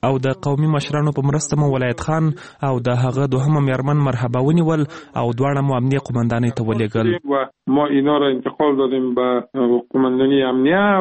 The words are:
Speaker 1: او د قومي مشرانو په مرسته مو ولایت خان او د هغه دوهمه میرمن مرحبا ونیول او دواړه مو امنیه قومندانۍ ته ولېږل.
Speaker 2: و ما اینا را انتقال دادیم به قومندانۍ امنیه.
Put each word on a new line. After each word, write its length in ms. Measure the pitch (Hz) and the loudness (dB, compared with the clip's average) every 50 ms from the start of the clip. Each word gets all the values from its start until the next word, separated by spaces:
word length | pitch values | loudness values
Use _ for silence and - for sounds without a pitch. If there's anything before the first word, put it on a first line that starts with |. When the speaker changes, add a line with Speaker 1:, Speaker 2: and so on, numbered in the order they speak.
| - | 0
Speaker 1:
او 100 | 123 135 131 127 | 0 -2 0 -2
د 80 | 135 135 - - | -2 -4 -2 -2
قومي 220 | 147 143 139 151 156 156 | -4 -2 0 0 0 0
مشرانو 380 | 143 139 - 147 151 147 151 147 | -2 -2 -4 -4 -2 -2 -2 -2
په 100 | 147 135 143 | 0 -2 0
مرسته 300 | 139 156 151 - - 147 | 0 -2 -2 -2 0 0
مو 60 | 151 143 135 | 2 2 2
ولایت 280 | 131 127 123 120 - - | 0 0 -2 -2 -4 -2
خان 180 | - 156 160 160 156 147 - - - - _ - | -2 0 0 0 0 -2 -4 -10 -20 -12 _ -4
او 60 | 139 131 123 120 | -2 -2 -2 0
د 100 | 123 123 120 127 | 0 0 0 0
هغه 240 | 127 120 131 139 139 127 | 0 0 -2 -2 0 0
دوهمه 260 | 131 131 147 156 147 143 | 0 0 2 2 2 2
میرمن 360 | 135 131 131 131 139 147 147 143 | 0 0 -2 -2 0 0 2 2
مرحبا 340 | 135 123 120 127 120 120 127 127 | 0 0 -2 -2 -2 0 0 0
ونیول 360 | 143 160 175 165 156 165 156 147 143 - - - - - 120 | 2 2 2 2 2 2 0 -2 -4 -6 -18 -20 -10 -6 -4
او 60 | 123 120 120 117 | -2 -2 -2 0
دواړه 220 | 135 139 143 139 139 | 0 0 0 0 0
مو 100 | 139 135 | 0 0
امنیه 280 | 123 120 131 135 139 - - | 0 0 0 0 -2 -2 -4
قومندانۍ 420 | 123 127 117 117 117 117 123 120 120 | -4 -2 0 0 0 0 0 -2 -2
ته 100 | - 117 | -2 -2
ولېږل. 400 | 110 113 113 113 104 - 113 113 117 117 - _ 139 | -2 -2 -2 -2 -2 -2 0 0 0 0 -2 _ -2
Speaker 2:
و 20 | 139 139 131 127 _ _ _ - 131 | -2 -2 -2 -6 _ _ _ 0 0
ما 100 | 143 147 143 143 | 2 2 2 2
اینا 220 | 139 135 147 147 147 143 | 0 2 2 2 2 2
را 80 | 139 131 | 0 0
انتقال 420 | 127 123 135 - - 156 147 143 135 | -2 -4 -8 -4 0 0 0 2 2
دادیم 260 | 139 127 131 131 127 127 123 | 0 0 0 0 -2 0 0
به 120 | 123 127 127 123 120 120 - _ 139 123 120 120 120 120 _ - | 0 0 0 0 -2 -4 -4 _ 0 2 2 2 2 0 _ 0
قومندانۍ 500 | 135 131 131 127 127 131 135 139 139 135 127 | 0 0 2 2 2 2 2 2 2 2 2
امنیه. 320 | 127 131 127 143 170 196 202 208 202 190 | 0 2 2 2 2 2 2 2 2 0